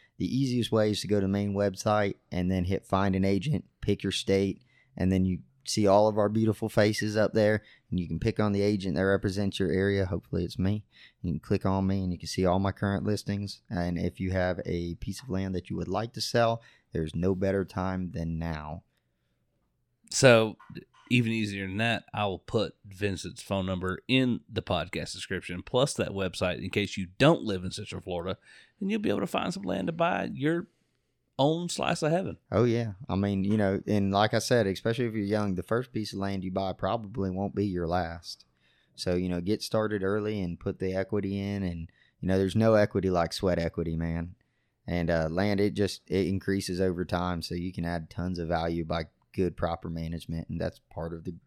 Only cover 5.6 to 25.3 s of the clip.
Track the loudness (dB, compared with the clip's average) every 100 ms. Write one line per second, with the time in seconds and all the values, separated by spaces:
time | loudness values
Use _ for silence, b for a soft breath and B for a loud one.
5.6 | -6 2 6 8 6 4 2 4 2 2
6.6 | 0 4 4 2 -2 2 2 4 4 2
7.6 | b b b -4 -4 -2 -2 0 0 4
8.6 | 2 2 0 2 4 4 2 0 -2 0
9.6 | 0 2 2 2 0 -2 -4 -4 -4 -2
10.6 | 0 0 -6 b b b -4 -4 0 0
11.6 | 2 2 2 0 -2 -4 -6 0 2 4
12.6 | 2 0 -2 0 -2 -4 -2 -4 -6 -10
13.6 | -8 -2 -2 0 -2 -2 -2 0 0 -2
14.6 | -2 -2 -4 -6 -8 -8 -6 -4 -2 -4
15.6 | -4 -6 -4 -4 -4 -8 -2 2 2 2
16.6 | b b b -4 -2 0 0 2 0 0
17.6 | -2 -4 -4 -4 -6 -6 -4 -4 -4 -6
18.6 | -8 -12 _ _ _ _ _ _ _ _
19.6 | _ _ _ _ -8 6 8 8 6 -4
20.6 | -14 -16 -16 _ 2 2 4 0 -2 -4
21.6 | -6 -2 -2 -2 -6 -4 -4 -4 -2 -2
22.6 | -2 -6 -20 -6 -4 -4 -8 -14 -4 -2
23.6 | -2 -2 -4 -6 0 2 4 0 -4 -8
24.6 | -2 -2 -2 -6 -8 -10 -6